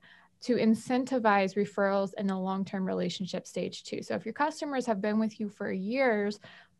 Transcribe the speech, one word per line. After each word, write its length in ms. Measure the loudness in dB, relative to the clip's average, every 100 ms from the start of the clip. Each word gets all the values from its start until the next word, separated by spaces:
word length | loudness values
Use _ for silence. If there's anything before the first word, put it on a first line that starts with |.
| -20 -20 _ _
to 140 | 0 4
incentivize 1000 | 6 4 2 0 0 2 4 6 4 0
referrals 560 | -2 2 2 2 0 -2
in 80 | -2
the 100 | 0
long-term 480 | -2 -2 -2 -2
relationship 600 | -2 0 -2 -4 -6 -6 -6
stage 380 | -6 -6 -6
too. 180 | -8 -8
So 120 | -4
if 120 | -6 -6
your 80 |
customers 500 | -2 -2 -2 -4 -2
have 160 | -2 0
been 180 | 0 0
with 220 | 0 -2
you 80 | -8
for 240 | -6 -6
years, 640 | -4 -2 2 2 2 0 -4 -12 -20 -20 0